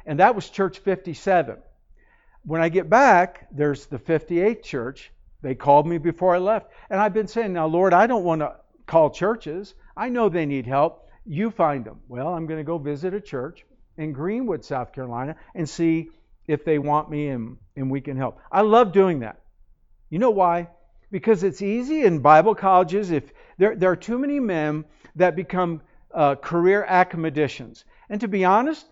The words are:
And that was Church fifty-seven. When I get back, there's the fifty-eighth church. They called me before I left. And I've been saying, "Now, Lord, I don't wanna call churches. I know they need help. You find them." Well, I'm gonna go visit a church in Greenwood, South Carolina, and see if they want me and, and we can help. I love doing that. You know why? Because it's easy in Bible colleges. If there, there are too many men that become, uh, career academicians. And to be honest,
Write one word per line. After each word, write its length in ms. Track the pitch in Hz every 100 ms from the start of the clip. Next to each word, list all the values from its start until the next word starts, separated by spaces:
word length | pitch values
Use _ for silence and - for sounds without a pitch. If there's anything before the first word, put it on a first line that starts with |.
| -
And 140 | 147
that 160 | 208 214
was 120 | -
Church 300 | - 190 -
fifty-seven. 800 | 196 185 180 143 196 180 127 - - _ _ - _ _ _ _
When 180 | 147 160
I 80 | 165
get 200 | 180 160
back, 580 | 226 277 180 185 - -
there's 360 | 143 147 135 -
the 120 | 131
fifty-eighth 640 | - 156 156 175 202 233
church. 480 | - 139 120 - - - _ -
They 140 | 139 131
called 320 | 143 143 156
me 100 | 170
before 380 | 165 160 180 180
I 40 |
left. 320 | 185 220 - - -
And 80 | 190
I've 140 | 208
been 140 | 208 202
saying, 260 | 226 214
"Now, 120 | 180 156
Lord, 280 | 170 190
I 120 | 175 233
don't 180 | 233
wanna 340 | 175 160 143 - _ _ -
call 240 | 165 151
churches. 640 | - 190 233 156 170 208 - - -
I 120 | 247
know 200 | 240 214
they 160 | 170 147
need 220 | 139 120
help. 420 | 135 165 - - _ -
You 240 | 156 226
find 340 | 208 160 143
them." 180 | 110 - -
Well, 200 | 123 151
I'm 180 | 170 160
gonna 180 | 156
go 140 | 151 170
visit 380 | 143 143 180 202
a 60 |
church 440 | 196 131 143 - _ _ _ -
in 160 | 156
Greenwood, 500 | 135 175 233 247 151
South 300 | - 135 120
Carolina, 420 | 135 127 120 135 160 - 196
and 120 | 151
see 440 | - 165 165 160 - _ _ -
if 180 | 147 170
they 140 | 151
want 300 | 147 151 151
me 180 | 151 147
and, 300 | 123 113 127 - 139
and 160 | 131
we 100 | 135
can 160 | 139 131
help. 220 | 127 - -
I 100 | 185
love 300 | 214 226 214
doing 280 | 196 190 151
that. 200 | 113 - _ _ _ _ _ _ _
You 80 | 160
know 140 | 247
why? 380 | 202 175 175 170 _ _ _ _
Because 320 | 196 226 202
it's 180 | 190 -
easy 400 | 202 233 254 311
in 160 | 226 160
Bible 360 | 147 156 202 208
colleges. 560 | 190 180 165 196 190
If 200 | 151 - - - -
there, 180 | 202 170
there 160 | 185
are 40 | 170
too 220 | - 240
many 220 | 285 285
men 460 | 226 165 151 151 151 _ - 156
that 200 | 180 165
become, 460 | 175 185 170 160 - _ _
uh, 220 | 170 143 139
career 480 | - 170 180 208
academicians. 1040 | 185 185 180 165 160 143 139 - 123 - _ _ -
And 100 | 208
to 60 | 226
be 160 | 196
honest, 420 | 185 208 285 302 -